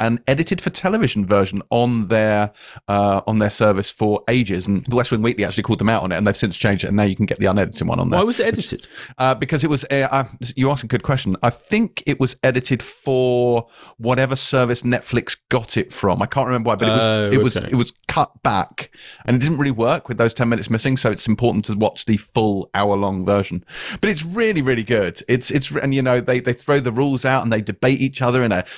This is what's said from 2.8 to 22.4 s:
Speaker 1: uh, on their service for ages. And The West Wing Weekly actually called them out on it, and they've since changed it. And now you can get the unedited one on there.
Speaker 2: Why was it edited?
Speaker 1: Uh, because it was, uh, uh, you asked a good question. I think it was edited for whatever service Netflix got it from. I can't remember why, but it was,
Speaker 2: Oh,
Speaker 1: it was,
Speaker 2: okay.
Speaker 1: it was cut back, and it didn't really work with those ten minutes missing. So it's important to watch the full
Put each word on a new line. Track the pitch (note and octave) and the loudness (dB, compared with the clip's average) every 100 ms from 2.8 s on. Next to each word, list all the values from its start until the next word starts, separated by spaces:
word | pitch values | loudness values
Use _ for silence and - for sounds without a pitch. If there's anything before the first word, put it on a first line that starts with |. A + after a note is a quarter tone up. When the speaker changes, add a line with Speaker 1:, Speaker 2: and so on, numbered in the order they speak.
| - | -2
Speaker 1:
uh, | G2+ G2+ G2 - | 2 2 2 0
on | A2 | 0
their | G#2 | 0
service | - A2 G2 G2 | 2 2 2 -2
for | - G#2+ G#2 - | -2 0 0 0
ages. | B2 G#2+ F#2 F#2 | 0 0 -2 0
And | G2+ - | -2 0
The | A#2+ | 0
West | A#2+ | 0
Wing | A#2 | 0
Weekly | A2+ - | 0 0
actually | G2 G2 | -2 -2
called | G#2 G#2 | -2 0
them | G2+ | 2
out | A2+ | 0
on | F#2+ | 0
it, | F2 | 0
and | G#2 | 0
they've | F#2+ | 0
since | A2 E2+ | -2 0
changed | A2 G2 | 0 0
it. | - | 0
And | G2+ | 2
now | |
you | G#2 F#2+ | 2 2
can | G#2 | -2
get | - | 0
the | G2 | 0
unedited | F#2+ F#2 - E2+ | 2 0 -2 -2
one | E2+ | 0
on | F2+ | 0
there. | F3 | 2
Speaker 2:
Why | |
was | G#3 A#3+ | 0 0
it | A3+ | -2
edited? | A3+ - - - - - - | -2 -4 -8 -12 -20 -14 -2
Speaker 1:
Uh, | C3 | 0
because | B2+ C3 D#3 | 0 0 0
it | D3+ | 0
was, | D3 - | 0 0
uh, | C#3 C3+ | 0 2
uh, | C3+ B2+ - A#2+ | 0 -2 -6 -8
you | - C3 | 0 0
asked | C#3+ | 0
a | A2 | -2
good | B2 | -2
question. | - C3+ - F#2+ | 0 -2 0 0
I | A#2+ | 0
think | - - G#3+ A3+ - - | -2 -2 0 0 -2 -4
it | D3 | 0
was | C3 - | 0 0
edited | C3 B2+ B2 B2+ | 0 0 0 -2
for | - - - B2+ B2+ B2 B2 A#2+ A#2 - - - | -4 -10 -2 2 2 2 2 0 -2 -14 -20 -8
whatever | A2+ B2 C3 C3+ | -2 2 2 0
service | - C3+ B2 B2 | 0 2 2 0
Netflix | A#2+ B2 - B2 - - - | 0 -2 0 -4 -4 -10 -2
got | C3 A2+ - | -2 -2 -4
it | - | -4
from. | - G2+ F2+ | -2 0 0
I | G2+ | 0
can't | - B2 | -2 0
remember | B2+ A2+ | 0 0
why, | G#2 | 0
but | A2+ | 2
it | |
was, | A2 A2+ | 2 2
Speaker 2:
Oh, | G#2+ G#2 | 2 2
Speaker 1:
it | G#2+ | 2
was, | A2+ G#2 | 2 0
Speaker 2:
okay. | - | -2
Speaker 1:
it | B2+ | -2
was | A#2 - - | -2 -4 -6
cut | - C#3+ _ | -2 -2 _
back, | - G2+ F2+ - - - - - | -2 0 -2 -8 -16 -16 -20 -12
and | - B2 | -2 0
it | |
didn't | C#3 D#3 | 2 0
really | C#3 | 0
work | A2+ A2+ D#3+ - | 0 0 0 -2
with | A2+ | 0
those | A#2 | 0
ten | - A#2+ | 2 0
minutes | A#2 - | 0 0
missing. | A2+ C3+ C3 | -2 0 0
So | A#2+ | 0
it's | G2+ - | -2 -2
important | G#2+ A#2+ G#2 G#2 | 0 2 0 -2
to | |
watch | G#2 G#2 - - | 0 0 -2 -2
the | G#2+ | -2
full | - - | 0 0